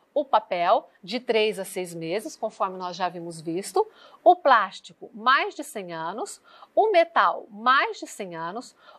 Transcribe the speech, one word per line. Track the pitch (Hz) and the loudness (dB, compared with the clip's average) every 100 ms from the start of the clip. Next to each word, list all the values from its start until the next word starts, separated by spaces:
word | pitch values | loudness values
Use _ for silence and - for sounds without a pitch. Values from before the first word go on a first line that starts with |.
| _ | _
O | - - | -4 0
papel, | 220 - 180 175 247 - _ | 0 0 0 2 2 0 _
de | 175 233 | -10 -6
três | 247 220 214 190 | 0 2 2 -2
a | |
seis | 185 185 180 170 | -8 -8 -8 -8
meses, | 165 196 302 - | -6 -6 -6 -8
conforme | 220 - 196 185 | -10 -4 -6 -4
nós | 180 180 | -10 -4
já | 180 | -6
vimos | 175 170 165 | -6 -12 -10
visto. | 160 170 202 - 440 - - - | -8 -6 -2 -2 -2 -6 -20 2
O | 330 359 | 4 4
plástico, | 285 233 190 - - - 190 | 6 4 4 -6 -20 -20 -20
mais | 214 233 269 392 - | -4 2 2 0 -6
de | |
cem | 285 220 180 | -12 -12 -10
anos. | 165 160 202 392 - _ - - - | -8 -8 -8 -10 -14 _ -20 -4 2
O | 427 | 4
metal, | 359 330 247 185 - - | 4 4 4 2 0 -8
mais | 208 240 269 415 - | -4 2 2 2 -4
de | 302 | -12
cem | - 190 165 | -12 -10 -8
anos. | 165 214 - _ - | -8 -10 -14 _ -20